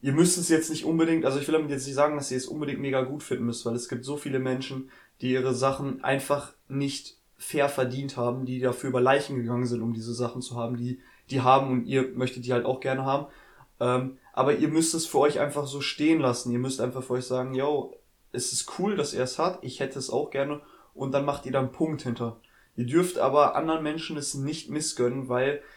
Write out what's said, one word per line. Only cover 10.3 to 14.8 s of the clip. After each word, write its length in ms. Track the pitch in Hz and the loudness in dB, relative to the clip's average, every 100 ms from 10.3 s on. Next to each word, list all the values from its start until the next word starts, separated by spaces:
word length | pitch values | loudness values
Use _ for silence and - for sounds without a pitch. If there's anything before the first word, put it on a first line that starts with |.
| - | -4
zu 140 | 127 120 | -8 -6
haben, 220 | 117 123 | -4 -4
die 220 | 120 127 - _ _ | -4 -6 -10 _ _
die 120 | 139 | 0
haben 300 | 123 135 139 | 6 6 6
und 140 | 127 113 | -2 2
ihr 240 | 135 131 | 0 0
möchtet 320 | - 127 - 120 | -2 -4 -4 -2
die 80 | |
halt 120 | 123 117 | 0 0
auch 140 | 127 | -2
gerne 240 | 135 131 135 | -2 -2 0
haben. 200 | 139 - - - - - _ | 0 -2 -16 -20 -20 -20 _
Ähm, 380 | 120 123 131 - _ | 2 2 0 -8 _
aber 220 | - 135 147 | 0 4 4
ihr 140 | 147 | 4
müsst 240 | 156 | 4